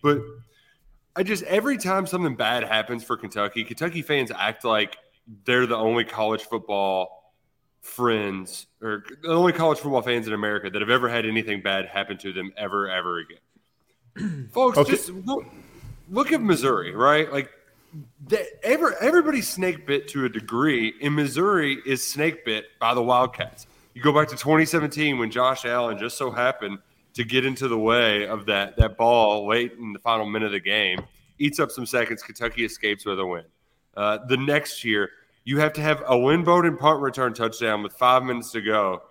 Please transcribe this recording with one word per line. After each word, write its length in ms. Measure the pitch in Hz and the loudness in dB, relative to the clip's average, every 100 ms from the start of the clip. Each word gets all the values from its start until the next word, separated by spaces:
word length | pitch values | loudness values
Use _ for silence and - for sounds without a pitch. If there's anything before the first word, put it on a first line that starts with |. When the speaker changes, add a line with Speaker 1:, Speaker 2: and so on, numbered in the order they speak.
Speaker 1:
But 200 | 147 143 113 - - _ _ _ _ _ _ - | 2 0 -2 -16 -20 _ _ _ _ _ _ -4
I 80 | |
just, 180 | 190 208 | -2 -2
every 340 | 180 196 240 254 | 0 0 0 -2
time 300 | 180 190 185 | 0 -2 -2
something 300 | 180 170 123 | -2 -2 0
bad 260 | 110 120 | 0 0
happens 400 | 110 110 107 120 | 0 -2 -2 -6
for 140 | - 117 | -4 -6
Kentucky, 480 | 101 107 101 117 | -4 -4 -2 -2
Kentucky 380 | 110 117 170 165 | -8 -6 -6 -6
fans 280 | 143 147 120 | -2 -2 -2
act 340 | 101 101 110 | -2 -4 -2
like 320 | 117 107 104 - _ _ _ 104 | 0 0 0 -6 _ _ _ -12
they're 220 | 110 123 123 | 0 2 4
the 100 | 113 | 2
only 280 | 110 120 | 2 2
college 400 | 117 - 110 110 | -2 -2 0 0
football 880 | - 117 98 101 98 95 90 - _ _ _ _ _ _ | -4 -6 -2 0 2 2 -2 -8 _ _ _ _ _ _
friends 880 | - - 123 110 101 95 92 - - _ | -18 -2 0 2 -2 -6 -10 -16 -18 _
or 220 | 110 104 - 135 | -8 -8 -10 -14
the 80 | 165 | 0
only 220 | 165 180 | 4 4
college 280 | 170 165 156 | 4 2 2
football 220 | 147 135 | 0 0
fans 260 | 120 120 110 | 0 -2 -2
in 40 | |
America 380 | 107 104 104 98 | -2 -2 -2 -4
that 100 | 101 | -4
have 80 | 104 | 2
ever 200 | 123 123 | 2 2
had 180 | 117 110 | -2 0
anything 340 | 110 110 104 | -2 -2 -4
bad 260 | 98 98 92 | -2 -2 -2
happen 300 | 98 98 98 | -6 -6 -8
to 140 | 98 | -8
them 200 | 92 95 101 | -8 -10 -8
ever, 320 | 104 101 98 | -4 -4 -2
ever 300 | 92 87 87 | -4 -4 -6
again. 1300 | 82 85 _ _ _ _ _ _ _ - 208 151 117 | -10 -20 _ _ _ _ _ _ _ -10 -8 -8 -6
<clears throat> 40 | |
Folks, 260 | - 254 262 | 2 2 4
Speaker 2:
Okay. 140 | 285 | 4
Speaker 1:
just 180 | - - | 2 -2
look, 340 | 185 190 277 - - - - - - - | -10 -4 -4 -6 -20 -20 -20 -18 -18 -6
look 220 | 196 277 | -2 0
at 100 | 311 | 0
Missouri, 540 | 220 160 131 107 87 | 2 2 2 0 -2
right? 360 | 95 131 151 156 | 2 4 4 2
Like, 180 | 139 135 _ _ _ _ 156 127 _ 135 | -4 -8 _ _ _ _ -20 -20 _ -4
the, 200 | 208 185 - | -4 -4 -8
ever, 400 | 208 302 320 - | 0 2 2 2
everybody's 460 | 226 349 302 277 - | 4 4 4 0 -2
snake 380 | - 185 156 - | -2 -2 -2 -2
bit 220 | 143 - | -2 -2
to 180 | 143 131 | -2 -2
a 20 | |
degree, 640 | 110 110 117 151 127 110 - | -2 -4 0 2 2 0 -2
and 160 | 143 147 | 0 0
Missouri 640 | 143 127 190 196 147 135 135 | 0 2 2 2 0 -2 -2
is 200 | 135 - | -2 -2
snake 380 | 143 156 160 | 0 -2 -2
bit 220 | 120 110 - _ | -4 -4 -6 _
by 140 | 117 | 0
the 100 | 123 | 2
Wildcats. 640 | 120 123 127 - 90 - - _ _ | 4 4 2 -2 -10 -10 -20 _ _
You 80 | - | 0
go 100 | 147 | 4
back 160 | 147 151 | 4 2
to 80 | 127 | -2
twenty 300 | 139 156 156 | 4 4 6
seventeen 520 | 165 151 147 151 131 | 2 0 0 0 0
when 120 | 113 | -2
Josh 340 | 120 127 131 | 2 0 0
Allen 340 | 120 120 120 104 | -2 -2 -2 -4
just 200 | 113 - | -6 -4
so 120 | 131 | -4
happened 500 | 117 123 131 104 98 _ _ _ | 0 0 0 -8 -10 _ _ _
to 100 | - | -8
get 220 | 113 127 135 | 0 0 0
into 200 | 127 135 | -2 -2
the 120 | 113 | 0
way 500 | 110 120 117 104 101 | 2 4 4 2 -2
of 160 | 110 | -6
that, 320 | 101 101 98 - | -2 0 0 2
that 220 | 110 101 | 0 4
ball 500 | 117 120 107 104 104 | 4 6 4 2 0
late 240 | 117 120 | 0 0
in 220 | 117 117 | -6 -12
the 40 | 95 | -6
final 260 | 117 113 107 | 0 0 0
minute 200 | 107 107 | -2 -2
of 60 | |
the 80 | 101 | -2
game, 400 | 90 107 98 90 - _ _ _ | 0 0 0 -2 -8 _ _ _
eats 200 | 147 143 | -2 0
up 120 | 143 | -4
some 160 | - 117 | -4 -4
seconds, 360 | 127 113 113 | -2 -2 -4
Kentucky 400 | - 113 117 117 | -12 -6 -6 -4
escapes 440 | 110 - 107 104 104 | -6 -2 -4 -4 -4
with 120 | 95 | -4
a 80 | 95 | -4
win. 180 | 90 82 _ _ _ _ - | -6 -10 _ _ _ _ -4
Uh, 220 | 104 107 127 | -2 -2 -2
the 80 | 127 | -2
next 480 | 135 147 147 - | 2 0 -2 -8
year, 240 | 117 104 95 - _ _ | -2 0 -2 -6 _ _
you 140 | - 139 | -4 0
have 140 | 151 | 0
to 80 | 151 | 0
have 240 | 151 147 - | -2 -2 2
a 80 | |
Lynn 300 | 123 127 165 | 4 4 4
Bowden 320 | 170 175 170 160 | 4 4 4 2
punt 240 | 147 151 | 2 2
return 320 | 139 131 123 | 0 0 -2
touchdown 500 | 113 113 110 113 107 | 0 -4 -2 -2 -2
with 120 | 104 | -4
five 280 | - 123 127 | 0 4 4
minutes 300 | 127 120 110 | 2 -6 -6
to 80 | 113 | -6
go. 420 | 104 107 98 90 - | 0 2 2 -2 -10